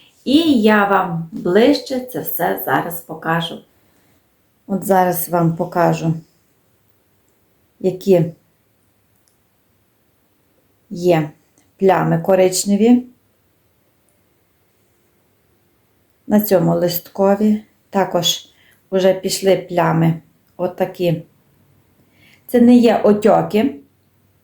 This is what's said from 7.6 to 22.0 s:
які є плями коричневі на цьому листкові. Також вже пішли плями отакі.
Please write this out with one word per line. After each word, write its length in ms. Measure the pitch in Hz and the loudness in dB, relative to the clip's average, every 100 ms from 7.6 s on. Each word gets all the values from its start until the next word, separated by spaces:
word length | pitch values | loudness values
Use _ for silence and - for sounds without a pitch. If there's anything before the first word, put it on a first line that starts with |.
| _ _ | _ _
які 460 | 185 185 196 180 160 - _ _ _ _ _ _ _ _ _ _ _ _ _ _ _ _ _ _ _ _ _ _ _ _ _ | -6 -4 2 2 2 -6 _ _ _ _ _ _ _ _ _ _ _ _ _ _ _ _ _ _ _ _ _ _ _ _ _
є 400 | 180 180 165 151 - _ _ _ _ | -6 0 0 -2 -10 _ _ _ _
плями 420 | 190 170 160 165 | 0 2 0 -2
коричневі 840 | 165 190 185 180 202 202 226 247 - _ _ _ _ _ _ _ _ _ _ _ _ _ _ _ _ _ _ _ _ _ _ _ _ _ _ _ _ _ _ _ - | 0 2 2 0 -2 2 4 4 2 _ _ _ _ _ _ _ _ _ _ _ _ _ _ _ _ _ _ _ _ _ _ _ _ _ _ _ _ _ _ _ -2
на 140 | 208 | 0
цьому 340 | 208 185 170 170 | 2 2 2 0
листкові. 880 | 175 170 - - 196 202 214 214 - _ _ | -2 -4 -10 -2 0 2 0 0 -4 _ _
Також 560 | 196 185 175 170 - - _ _ _ _ | -4 -2 -2 -2 -4 -10 _ _ _ _
вже 220 | 190 190 | 0 2
пішли 420 | 185 190 - 190 180 | 0 -4 -4 0 0
плями 680 | - 175 165 165 165 160 - _ _ - | -2 -2 0 2 0 -2 -8 _ _ -8
отакі. 600 | 180 - 185 - 175 165 - _ _ _ _ _ _ _ | -8 -4 -6 -4 -4 -4 -8 _ _ _ _ _ _ _